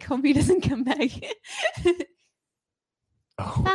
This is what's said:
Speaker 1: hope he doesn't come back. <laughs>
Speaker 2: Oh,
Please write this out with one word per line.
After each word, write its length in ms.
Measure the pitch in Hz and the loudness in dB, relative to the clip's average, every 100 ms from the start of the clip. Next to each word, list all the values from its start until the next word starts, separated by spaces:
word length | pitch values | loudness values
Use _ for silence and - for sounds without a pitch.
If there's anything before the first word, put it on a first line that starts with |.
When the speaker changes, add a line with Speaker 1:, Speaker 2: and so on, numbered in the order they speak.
| - | -2
Speaker 1:
hope 160 | 269 | 0
he 80 | 294 | 2
doesn't 300 | 285 - 370 | 4 4 2
come 240 | - 247 254 | 2 0 -2
back. 240 | 302 330 - - 453 - - 640 - | 0 -2 -2 -10 -12 -12 -6 -4 0
<laughs> 60 | 349 349 - _ _ _ _ _ _ _ _ _ _ _ _ - | 0 0 -4 _ _ _ _ _ _ _ _ _ _ _ _ -10
Speaker 2:
Oh, 260 | - - 370 | -6 0 2